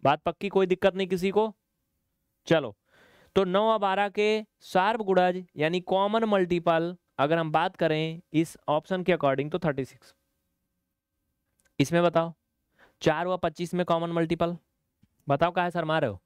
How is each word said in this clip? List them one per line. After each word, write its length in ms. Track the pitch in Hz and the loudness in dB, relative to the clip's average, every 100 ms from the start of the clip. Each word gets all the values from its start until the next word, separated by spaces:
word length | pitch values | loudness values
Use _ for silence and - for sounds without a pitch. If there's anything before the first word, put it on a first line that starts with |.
बात 200 | 135 156 | 2 0
पक्की, 260 | - 170 202 | -2 -6 -2
कोई 180 | 190 190 | 0 0
दिक्कत 280 | 180 196 | 2 0
नहीं 120 | 180 190 | 0 -4
किसी 240 | 185 190 | -2 0
को। 240 | 190 214 - _ _ _ _ _ _ _ _ - | 0 -2 -4 _ _ _ _ _ _ _ _ 0
चलो, 300 | 165 131 101 _ _ _ _ _ - | 0 0 -12 _ _ _ _ _ 0
तो 80 | |
नौ 180 | 190 185 220 | 2 2 2
और 60 | 220 | 2
बारह 300 | 196 190 202 | 0 0 -2
के 360 | 196 208 214 220 _ | 0 0 0 -4 _
सार्व 440 | - 190 190 226 | -2 2 2 0
गुणज 400 | 202 185 180 180 180 - | 0 2 4 0 -8 -4
यानी 240 | 151 180 | -2 -2
कॉमन 440 | 175 190 202 220 | 0 0 2 0
मल्टीपल 720 | 226 202 180 175 165 165 170 180 _ - | 0 0 2 0 2 0 0 -8 _ -2
अगर 200 | 143 165 | 0 0
हम 140 | 160 | 0
बात 240 | 156 175 - | 0 -2 -2
करें 440 | 165 156 160 165 - | -2 0 -4 -8 -6
इस 240 | 156 165 - - | -2 -2 -6 -2
ऑप्शन 340 | 151 - 185 | -2 -2 -6
के 100 | 180 | 0
according 380 | 170 143 135 147 | 0 2 0 -2
तो 80 | 175 | -4
थर्टी 260 | 165 143 | -4 -4
सिक्स। 300 | 127 - _ _ _ _ _ _ _ _ _ _ _ _ _ _ _ _ _ _ | -6 -12 _ _ _ _ _ _ _ _ _ _ _ _ _ _ _ _ _ _
इसमें 240 | 139 170 | 0 4
बताओ, 300 | 175 165 165 165 _ _ _ _ _ _ | 4 2 -2 -6 _ _ _ _ _ _
चार 260 | - 151 175 | 0 0 -2
व 100 | 180 | -2
पच्चीस 380 | 175 156 175 | -4 -4 -6
में 100 | 180 180 | -4 0
कॉमन 240 | 165 170 | 0 0
मल्टीपल 460 | 170 165 170 170 170 _ _ _ _ _ _ - | -2 -2 0 -2 -4 _ _ _ _ _ _ -2
बताओ, 220 | 143 170 | 0 0
काहे 200 | 180 175 | 0 -2
शर्मा 280 | 175 160 156 | -2 -2 0
रहे 120 | 143 | 0
हो? 100 | 98 | -4